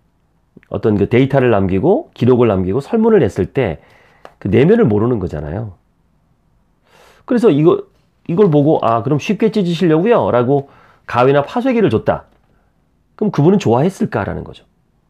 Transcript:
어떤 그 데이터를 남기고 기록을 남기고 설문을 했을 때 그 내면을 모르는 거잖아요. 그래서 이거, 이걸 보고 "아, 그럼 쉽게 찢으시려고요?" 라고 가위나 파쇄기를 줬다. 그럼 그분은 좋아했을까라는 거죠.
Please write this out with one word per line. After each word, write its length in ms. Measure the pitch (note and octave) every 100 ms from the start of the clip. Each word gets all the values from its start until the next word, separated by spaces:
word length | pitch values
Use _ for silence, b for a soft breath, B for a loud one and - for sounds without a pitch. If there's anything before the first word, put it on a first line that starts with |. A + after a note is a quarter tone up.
| _ _ _ _ _ - -
어떤 280 | G2+ A2+ G2+
그 120 | -
데이터를 420 | A#2+ C3+ C#3 B2
남기고 600 | G2+ F#2+ F#2+ D3+ B3 -
기록을 340 | - B2 B2 A#2
남기고 340 | F#2 F#2 A2+
설문을 400 | - A3+ A3+ G#3+
했을 240 | G#2+ -
때 340 | F2 C#3 A2 D2 b b b b b b
그 100 | G#2
내면을 340 | G#2+ D#3+ A#3
모르는 360 | D#3+ G#2 A#2 A#2
거잖아요. 520 | F2 D2+ D2+ F#2+ A2 - _ _ _ _ _ _ _ _ _ _ b b b b
그래서 260 | - A#3+ A3
이거, 320 | C#3+ D#3+ - - _ _ _ -
이걸 240 | E3+ G3+
보고 280 | D3 C#3+ D3
"아, 200 | A#2 A#2
그럼 180 | A#2+ C#3+
쉽게 320 | - G#3 A3
찢으시려고요?" 800 | G#3+ F3 E3 F3+ D#3 G#3+ G#3 G2+
라고 380 | A#2 B2 C#3+ C3+ b b b -
가위나 360 | A#2+ C3 C#3+
파쇄기를 460 | C#3+ B3 C4 G#3 -
줬다. 360 | G#2+ - D#2+ - _ _ _ _ _ _ _ _
그럼 160 | - G3+
그분은 280 | - D#3 G3
좋아했을까라는 840 | A#2 A#2+ F3 - A3+ A2+ F#2+ E2
거죠. 220 | - - _ _ _ _